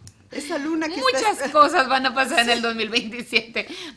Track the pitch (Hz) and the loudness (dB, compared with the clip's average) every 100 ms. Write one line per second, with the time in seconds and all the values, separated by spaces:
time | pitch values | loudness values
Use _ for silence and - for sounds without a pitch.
0 | - - - - 294 320 285 330 320 359 | -20 -20 -16 -10 -6 -4 -2 -2 -2 0
1 | 523 508 427 381 262 302 294 339 262 262 | 0 2 2 0 2 4 4 4 2 2
2 | 262 247 262 240 233 233 233 226 220 226 | 0 0 0 2 2 2 0 -2 -2 -2
3 | 214 240 233 233 - 220 208 359 349 | -4 -8 -2 -2 -2 -8 -8 -10 -14